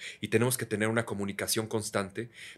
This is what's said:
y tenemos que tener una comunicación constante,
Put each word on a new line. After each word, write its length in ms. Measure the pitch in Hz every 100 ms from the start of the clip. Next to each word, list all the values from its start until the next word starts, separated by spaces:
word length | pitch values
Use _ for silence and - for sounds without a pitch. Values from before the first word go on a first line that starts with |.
| - -
y 100 | 101
tenemos 280 | 110 123 127
que 80 | 117
tener 220 | 104 110
una 180 | 117 113
comunicación 640 | 101 98 98 95 113 110
constante, 640 | 113 - 104 95 - 120 - -